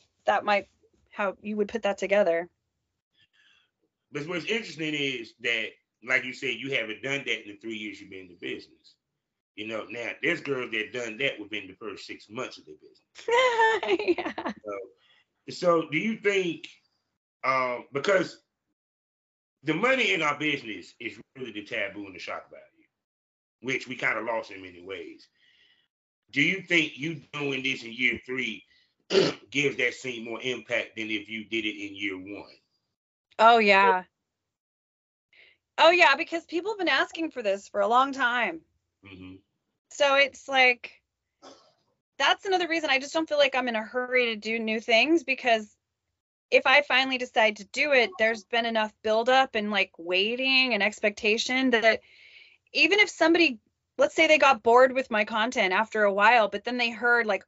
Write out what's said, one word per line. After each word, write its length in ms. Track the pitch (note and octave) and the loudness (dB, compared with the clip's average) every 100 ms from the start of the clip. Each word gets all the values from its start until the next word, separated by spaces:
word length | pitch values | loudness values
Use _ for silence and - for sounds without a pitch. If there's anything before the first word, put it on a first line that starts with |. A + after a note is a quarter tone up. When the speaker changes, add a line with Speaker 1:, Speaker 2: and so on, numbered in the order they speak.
| _ _ - | _ _ -2
Speaker 1:
that 180 | G#3 | 0
might, 240 | G#3 G3+ F#3+ _ _ _ _ | 0 0 -2 _ _ _ _
how 260 | - G3+ F3+ | -6 -6 -6
you 140 | G#3 G#3 | -6 -4
would 120 | G#3 | -4
put 140 | A3+ | -2
that 160 | G3+ G3 | -4 -4
together. 500 | F#3 G3 F#3 E3 F3 _ _ _ _ _ _ _ _ _ _ _ _ _ _ _ _ | 0 2 2 0 -4 _ _ _ _ _ _ _ _ _ _ _ _ _ _ _ _
Speaker 2:
But 140 | C#3+ D3+ | -10 -8
what's 180 | F3 D#3 | -8 -4
interesting 480 | A3+ G3 D3 D#3 | -4 -6 -8 -6
is 400 | D3+ C#3 B2+ A2+ - | -2 -2 -4 -10 -8
that, 280 | A#2+ A#2 G#2+ - _ _ A2+ | -4 -4 -4 -10 _ _ -4
like 180 | B2+ | -2
you 80 | B2+ | -2
said, 220 | B2 C3+ A#2 | -8 -6 -6
you 160 | C3 | -6
haven't 280 | C3+ G#2+ G2+ | -4 -6 -8
done 200 | B2 C#3 B2+ | -6 -6 -4
that 160 | A2 | -8
in 100 | G#2 | -8
the 40 | G2+ | -16
three 160 | A2+ A2 | -12 -10
years 240 | G#2+ G2 | -10 -14
you've 100 | G2+ | -16
been 100 | F#2+ | -18
in 80 | F#2 | -18
the 60 | |
business. 600 | F2 B2+ A2+ - _ _ _ _ _ _ _ _ - | -14 -12 -12 -14 _ _ _ _ _ _ _ _ -16
You 120 | G#2+ | -10
know, 180 | A2 F#2 | -10 -10
now 220 | A#2 A2 - | -10 -10 -6
there's 180 | C#3 E3+ | -4 -4
girls 300 | D3 C3 A#2+ | -4 -6 -6
that 200 | A2 G#2 | -6 -8
done 240 | B2+ A#2 G#2+ | -8 -10 -6
that 200 | C3+ A2 | -6 -6
within 280 | G2 G#2 F#2+ | -10 -12 -12
the 60 | |
first 320 | F#2+ A2 F#2 - | -14 -14 -14 -14
six 220 | F#2+ - | -18 -16
months 300 | A2 A2+ - | -12 -12 -14
of 60 | - | -20
their 80 | |
business. 540 | D2+ _ _ _ - - | -20 _ _ _ -14 -2
Speaker 1:
<laughs> 880 | A#4+ C5 A#4 A4+ A4 G#4+ G4 G4+ E4+ | 0 2 2 2 2 0 -2 0 -2
Yeah. 360 | E4+ - D#4 G#3 | -4 -8 -10 -10
Speaker 2:
So, 140 | - G2+ - _ _ _ _ _ - | -10 -12 -12 _ _ _ _ _ -18
so 380 | - F3 E3+ D#3 | -2 2 2 2
do 80 | D3 | -2
you 180 | G#3+ A3 | -4 -2
think, 500 | G3+ G3 F3+ D#3+ - - _ _ _ _ _ _ | 0 0 0 -4 -12 -20 _ _ _ _ _ _
um, 400 | B2+ C3 B2+ A#2+ - | -2 0 0 -4 -8
because 480 | C#3 C#3 F#3+ D#3 - _ _ _ _ _ _ _ _ _ _ _ _ | -4 2 2 0 -8 _ _ _ _ _ _ _ _ _ _ _ _
the 120 | C#3+ | -6
money 380 | D#3 A#3+ C4 G#3+ | -2 0 2 0
in 80 | F#3 | 0
our 160 | D3+ C#3 | 0 -2
business 560 | D3+ C#3 A#2 F#2+ E2+ - | -2 -4 -6 -12 -14 -16
is 200 | A#2 - - - | -16 -16 -20 -16
really 160 | B2 | -14
the 120 | G#2 | -12
taboo 420 | G#2 A#2 G2 G2 G2 | -10 -6 -6 -8 -16
and 80 | |
the 40 | F2 | -14
shock 320 | F#2+ F2 - | -12 -12 -14
value, 140 | C#2+ C2+ _ _ _ _ _ _ _ _ _ | -20 -20 _ _ _ _ _ _ _ _ _
which 260 | A#2+ C3 - | -8 -8 -8
we 80 | B2 | -8
kinda 240 | C3+ A2+ | -6 -4
lost 280 | A2+ A2+ G#2+ | -4 -6 -8
in 120 | F#2+ | -14
many 200 | F#2+ F2 | -18 -18
ways. 460 | F2+ F#2+ D#2+ - _ _ _ _ _ _ _ _ _ _ _ | -14 -14 -14 -18 _ _ _ _ _ _ _ _ _ _ _
Do 100 | C#3 | 0
you 200 | D#3 F#3+ | 0 0
think 360 | F#3 F3 D#3 - | 0 0 0 -4
you 240 | D3+ D#3 B2 | -10 -10 -12
doing 300 | D3 C#3+ C3+ | -8 -6 -4
this 220 | C3 B2+ | -6 -8
in 80 | A#2 | -10
year 260 | A#2 B2+ A2+ - | -4 -2 -2 -6
three 380 | B2+ A#2+ G#2 - _ _ _ - | -8 -8 -10 -16 _ _ _ -2
<clears throat> 420 | G3 E3 - - | 2 2 -2 -6
gives 260 | C3+ C#3+ A2+ | -2 -2 0
that 180 | B2 | -2
same 300 | - C3 A#2 | -4 -8 -10
more 160 | A#2 A2+ | -10 -8
impact 560 | B2+ A#2+ G#2+ A#2 G2+ A2 | -6 -8 -4 -4 -4 -8
than 140 | G#2+ | -6
if 180 | G#2+ G2 | -6 -6
you 160 | A2 | -12
did 200 | G2 A2 | -6 -4
it 120 | G#2+ G#2 G2+ | -4 -6 -10
in 80 | |
year 220 | G2 G2+ F#2 | -8 -8 -8
one? 340 | F#2 G2+ D#2 - _ _ _ _ _ _ _ - | -12 -16 -16 -20 _ _ _ _ _ _ _ 4
Speaker 1:
Oh, 200 | A3 A#3 | 6 8
yeah. 460 | G#3 G3 G3 F#3 F3+ _ _ _ _ _ _ _ _ _ _ _ _ _ - _ _ - | 6 6 6 2 -2 _ _ _ _ _ _ _ _ _ _ _ _ _ -20 _ _ 4
Oh, 120 | D#4+ | 6
yeah, 240 | F4+ D#4+ C#4 | 8 6 4
because 280 | - E4 | 0 -8
people 280 | - D#4+ F#4 | -6 -6 -4
have 60 | G#4+ | -4
been 100 | E4+ | 0
asking 420 | C#4 E4+ E4 D#4 | 0 0 -4 -8
for 120 | C4 | -4
this 260 | G#3+ G3 - | -4 -4 -4
for 120 | G3+ | -2
a 80 | G3+ | 2
long 240 | A#3+ C#4 | 2 2
time. 480 | C4+ B3 B3 G#3+ E3 - _ _ _ | 0 -2 0 -4 -6 -14 _ _ _
Speaker 2:
Mm-hmm. 300 | G2 F#2+ F#2 F#2+ _ _ _ _ _ | -20 -18 -18 -20 _ _ _ _ _
Speaker 1:
So 240 | - C#4+ | 0 2
it's 340 | C#4 C#4 - - | 4 2 -2 -2
like, 540 | C4+ B3+ B3 - - _ _ _ _ - - _ _ _ _ _ - | 2 4 2 -6 -20 _ _ _ _ -20 -20 _ _ _ _ _ 0
that's 260 | C#4 F4+ G4+ | 2 2 0
another 220 | F#4 E4+ | 0 0
reason 220 | E4 D4+ | -2 0
I 100 | C4+ | -2
just 120 | C#4 | -2
don't 160 | D#4+ D#4+ | -4 0
feel 100 | D4 | 2
like 160 | C#4 C4 | 2 2
I'm 120 | B3 | -2
in 80 | A3+ | -4
a 60 | |
hurry 440 | A3 B3+ B3 B3+ A#3+ | -4 -6 0 0 0
to 100 | G#3+ | -2
do 220 | G#3+ A3+ | -4 -4
new 220 | A3 A3 | -2 -4
things, 440 | A3 A3+ C4 E4 | 0 0 2 2
because 440 | B3+ G#3+ B3 A3+ G#3+ _ _ _ _ _ _ _ _ | 0 -2 0 0 -2 _ _ _ _ _ _ _ _
if 160 | B3 C4+ | 2 6
I 160 | C#4 | 4
finally 360 | C#4+ B3+ C4 C4 | 4 2 0 -2
decide 380 | B3 - A3 G#3+ | -2 2 2 2
to 80 | |
do 280 | G3 B3+ D4 | -6 -4 2
it, 180 | C4+ A3 - | 4 4 2
there's 260 | A3 A3+ | 0 0
been 220 | - A#3 A#3 | -4 -2 -2
enough 260 | A3+ G#3+ - | -2 -2 -4
buildup 540 | A3 A3 A#3 C4 C4 A3+ | -2 0 4 4 4 0
and, 140 | G#3 | -2
like, 200 | G3+ F#3+ - | 0 -2 -4
waiting 760 | E3+ F#3 G3+ A#3+ C4 C4 C4 | -2 0 0 -2 0 2 2
and 80 | G#3+ | 0
expectation 880 | G3+ - G#3+ G#3 G#3+ A3+ - B3+ C4 | -2 -2 -2 -2 0 0 0 0 2
that 300 | A#3 A3 - - _ - - - _ _ | 4 4 2 -2 _ -20 -20 -20 _ _
even 280 | - D#4 G4+ | 0 4 4
if 100 | G#4 | 2
somebody, 480 | - D#4+ E4+ D#4+ A#3 _ _ _ - | 2 4 4 2 0 _ _ _ 0
let's 160 | D4 | 0
say 140 | - D#4+ | 4 6
they 100 | D#4 | 6
got 240 | C#4 B3 | 6 4
bored 300 | A#3 A#3+ B3+ | 6 6 6
with 180 | B3+ C4 | 4 -2
my 140 | A3 | -2
content 480 | G#3+ A3+ A3+ B3+ F#3+ | -2 -2 -2 0 0
after 320 | F#3 A3 A3 | 0 0 2
a 80 | G#3 | 2
while, 360 | G3 G#3 B3 G#3 | 4 6 6 4
but 160 | G#3 | 0
then 120 | A#3+ B3 | -6 -4
they 120 | A#3 | -4
heard, 360 | A3+ A#3+ A#3+ A3 | -2 2 2 2
like, 180 | F#3+ | -2